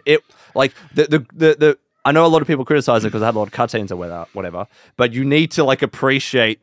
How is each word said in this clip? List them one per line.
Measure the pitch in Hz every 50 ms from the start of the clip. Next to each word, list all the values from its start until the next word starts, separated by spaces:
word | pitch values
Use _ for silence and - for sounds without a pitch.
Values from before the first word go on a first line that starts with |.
| -
it, | 143 151 156 - _ _ _ _ _ -
like, | - 135 131 - - - - -
the, | 139 151
the, | 147 151 156 117 - -
the, | 165 156 156 151 147
the, | 151 151 143 - _ _ _ _ -
I | 139
know | 147 160 165
a |
lot | 165 160 160
of | 147
people | - 160 131 127
criticize | - 151 143 123 - 120 113 107
it | 107
'cause | 98 110
it | 110
had | 117 113
a |
lot | 110 104
of | 98 -
cutscenes | - 120 - - 110 104 92
or | 95
whether, | 90 90 85 85 85 85 - -
whatever, | 98 92 87 85 90 98 - _ _ _ _ _
but | - 123 123 113
you | 127 135
need | 139 143 156 165 160
to, | - 170 151
like, | 131 131 - 143
appreciate | 127 - - 135 131 135 135 - - - 127 113 110 110 -